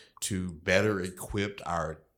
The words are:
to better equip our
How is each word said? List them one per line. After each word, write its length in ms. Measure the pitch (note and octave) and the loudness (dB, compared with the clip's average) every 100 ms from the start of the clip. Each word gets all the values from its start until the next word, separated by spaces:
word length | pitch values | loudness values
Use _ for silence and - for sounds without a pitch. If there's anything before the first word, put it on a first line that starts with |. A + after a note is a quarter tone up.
| - - | -20 -8
to 320 | - F#2+ F2+ D#2+ | -4 -2 -4 -4
better 380 | F#2 F#2 G#2+ G2 | 4 6 6 2
equip 600 | F#2 - - G#2 G2+ - - | -2 -8 -4 -2 -2 -4 -4
our 360 | E2+ D#2+ D#2 _ | -2 -2 -6 _